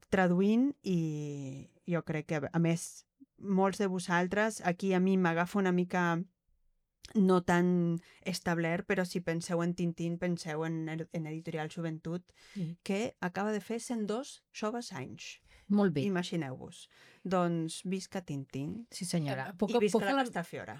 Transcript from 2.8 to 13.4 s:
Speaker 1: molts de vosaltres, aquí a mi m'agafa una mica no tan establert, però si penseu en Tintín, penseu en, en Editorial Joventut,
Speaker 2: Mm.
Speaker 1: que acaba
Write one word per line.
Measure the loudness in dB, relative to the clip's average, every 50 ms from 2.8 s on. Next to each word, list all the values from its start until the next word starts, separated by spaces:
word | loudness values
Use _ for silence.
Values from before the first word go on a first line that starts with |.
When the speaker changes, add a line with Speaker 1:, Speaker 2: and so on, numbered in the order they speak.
| -2 -8 -14 -16 -20 _ _ _ -20 -20 _ -12
Speaker 1:
molts | -4 0 2 4 4 4 2 2
de | 0 0
vosaltres, | 0 -2 -2 0 2 2 2 2 2 2 2 0 0 -2 -2
aquí | -2 -2 0 0 2 2
a | 4
mi | 4 4 4
m'agafa | 4 4 4 2 2 0 0 0 2
una | 2 4 4
mica | 2 2 2 0 0 2 2 2 0 -2 -6 _ _ _ _ _ _ _ _ _ _ _ _ _ _ -18 -4 2
no | 4 6 6 6 6 6
tan | 4 4 4 4 4 4 4 4 2 0 -2 -4 -10 -20 -12
establert, | -8 -6 -6 -4 -2 -2 0 0 0 0 0 -2 -2
però | 0 0 0 0
si | 0 -2 -4
penseu | -2 -2 -2 -2 -2 -2 0 0 2
en | 0 0
Tintín, | 0 0 -2 -2 -2 -2 -4 -2 -2
penseu | 0 0 -2 -2 -2 -4 -4 -4 -2
en, | -2 -4 -4 -4 -4
en | -4 -6 -6 -6 -6 -6 -6
Editorial | -6 -6 -8 -8 -6 -6 -6 -6 -6 -6
Joventut, | -6 -6 -6 -6 -6 -6 -6 -6 -6 -8 _ _ _ -20 -14 -8
Speaker 2:
Mm. | -6 -6 -6 -8 -8 -6
Speaker 1:
que | -4 -2 -2 -2 -4 -6 _
acaba | -6 -6 -4 -2